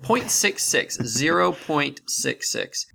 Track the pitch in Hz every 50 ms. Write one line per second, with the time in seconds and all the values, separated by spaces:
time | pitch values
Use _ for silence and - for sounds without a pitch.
0 | - - 233 247 233 - - - - 202 196 - - - - 131 - - - -
1 | 131 - 113 120 143 160 170 175 180 180 175 - - - 156 147 143 135 131 -
2 | - - - - - 131 - - - - - 104 - - - - - - -